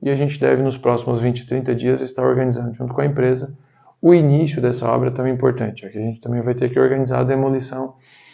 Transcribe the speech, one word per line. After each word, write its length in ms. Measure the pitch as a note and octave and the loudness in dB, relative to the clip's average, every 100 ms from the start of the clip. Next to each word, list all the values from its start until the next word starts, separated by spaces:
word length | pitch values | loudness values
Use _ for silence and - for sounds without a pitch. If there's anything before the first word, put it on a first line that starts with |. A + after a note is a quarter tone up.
e 60 | C#3 | -2
a 80 | C#3 | 0
gente 240 | C#3+ D3 | 0 0
deve, 220 | C3+ C3 | 2 2
nos 160 | C3+ B2+ | 2 0
próximos 420 | B2 A#2+ A#2+ A#2+ | 0 0 0 0
vinte, 260 | A#2+ B2 - | 0 -2 -4
trinta 280 | B2+ C3 | -4 -2
dias, 260 | A#2 B2 C3 | -2 0 0
estar 220 | C3 - | -2 -2
organizando 500 | B2+ B2+ C3 A#2+ A#2+ | 0 2 0 -2 -4
junto 220 | A#2 B2+ | -8 -6
com 80 | B2 | -2
a 40 | C#3+ | -2
empresa 480 | C#3+ B2+ B2+ - - _ _ _ _ | 0 0 0 -4 -14 _ _ _ _
o 140 | E3 | 6
início 460 | F3 D3 C#3+ D3+ C#3+ | 6 6 4 2 0
dessa 300 | B2 B2 A#2+ | -2 -2 0
obra 200 | A#2+ B2+ | 0 0
tão 180 | B2+ B2+ | 0 -2
importante. 560 | B2+ C3 B2+ A2 G2+ | 0 0 0 -6 -8
Aqui 140 | G2 G#2+ | -12 -8
a 40 | |
gente 180 | A2+ A2+ | -6 -6
também 200 | A#2+ A#2+ | -6 -4
vai 140 | A#2 | -2
ter 160 | B2 B2+ | -2 0
que 100 | B2+ | 2
organizar 400 | C3 C3+ C3 B2+ | 2 2 -2 0
a 40 | |
demolição, 720 | B2+ C3+ C3+ C3+ C3 B2+ C3 - _ _ - | 0 0 0 -2 -4 -10 -10 -12 _ _ -20